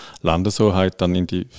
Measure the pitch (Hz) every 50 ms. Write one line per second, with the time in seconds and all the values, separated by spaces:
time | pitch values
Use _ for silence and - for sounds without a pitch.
0 | - - - - - 82 80 87 95 104 - - 110 104 92 95 95 92 - -
1 | 92 90 90 92 90 - 90 90 - - -